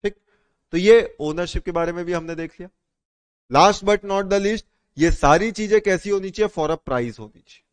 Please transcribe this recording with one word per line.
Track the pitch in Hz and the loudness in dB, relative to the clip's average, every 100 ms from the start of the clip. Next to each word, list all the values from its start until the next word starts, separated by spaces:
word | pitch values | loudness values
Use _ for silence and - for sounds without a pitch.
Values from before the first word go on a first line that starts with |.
ठीक, | 202 202 _ _ _ _ _ | -8 -10 _ _ _ _ _
तो | 165 | -2
ये | 190 226 190 - | 6 6 4 -8
ओनरशिप | 151 156 175 - - | -6 -6 -6 -6 -6
के | |
बारे | 170 170 | -4 -4
में | 175 175 | -6 -6
भी | |
हमने | 175 165 165 | -6 -6 -10
देख | 165 _ | -12 _
लिया। | 180 _ _ _ _ _ _ _ _ 131 | -20 _ _ _ _ _ _ _ _ 4
Last | 190 202 196 | 4 4 0
but | 208 202 | -2 0
not | 196 | -4
the | 190 202 | 0 0
least, | 202 220 _ _ _ - | 0 -4 _ _ _ -2
ये | 165 | 0
सारी | - 143 160 220 | 2 4 4 2
चीजें | 214 214 214 | -4 0 0
कैसी | 208 185 202 | 2 -2 -2
होनी | 196 190 | -4 -4
चाहिए? | 180 208 | -4 -4
For | - 151 160 | -2 -4 -4
a | - | -4
price | 127 120 110 | -4 -4 -8
होनी | 107 87 | -20 _
चाहिए। | _ _ _ | _ _ _